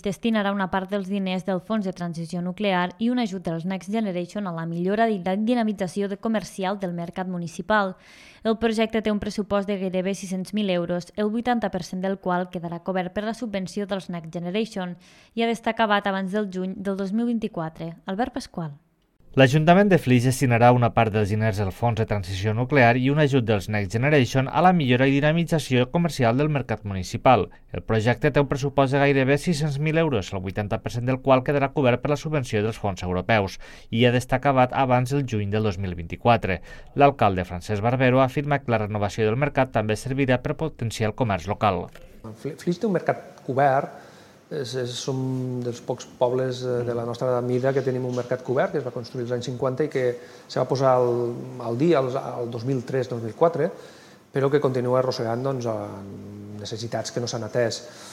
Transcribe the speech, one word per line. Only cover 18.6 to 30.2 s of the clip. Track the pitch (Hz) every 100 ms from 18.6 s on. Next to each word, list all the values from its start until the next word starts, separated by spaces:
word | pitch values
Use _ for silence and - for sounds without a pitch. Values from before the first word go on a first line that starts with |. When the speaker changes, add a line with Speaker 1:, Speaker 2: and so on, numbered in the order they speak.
| 160 143 _ _ _ _ -
Speaker 2:
L'Ajuntament | - 131 151 156 175 208
de | 175
Flix | - 123 127
destinarà | 127 131 117 120 123
una | 120
part | - 110 104
dels | 101
diners | 107 110 101
del | 98
Fons | - 120 110
de |
Transició | 113 104 95 95 107
Nuclear | 107 127 147 117 123
i | 127
un | 147
ajut | 147 135 110
dels | 107 87
Next | 107 98 113
Generation | 139 151 131 135 131
a | -
la | 180 185
millora | 131 123 135
i |
dinamització | 139 151 165 165 165 - 127 127
comercial | 175 170 - 117 123
del | 151
mercat | 147 120 110
municipal. | 104 95 90 117 135 117 - - -
El | - -
projecte | 113 107 120 151
té | 147
un | 139
pressupost | 143 139 131 135
de | 139
gairebé | 143 139 131 143
sis-cents | - 151 156 139
mil | 156 160
euros, | 160 120